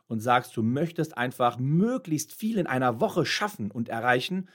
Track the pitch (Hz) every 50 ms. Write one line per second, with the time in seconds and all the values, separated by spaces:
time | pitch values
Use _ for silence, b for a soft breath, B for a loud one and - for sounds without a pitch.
0 | _ - 120 110 107 123 120 123 123 - - 120 110 113 123 143 170 165 - -
1 | 156 156 - 120 120 127 123 - 127 120 120 123 127 135 151 170 202 233 254 262
2 | 254 175 156 147 - - - - 214 220 226 202 165 - 131 127 131 123 113 117
3 | - 208 - 180 143 - - - 202 208 - - 107 202 - 117 117 - 113 113
4 | 113 123 123 127 127 - 180 190 185 b b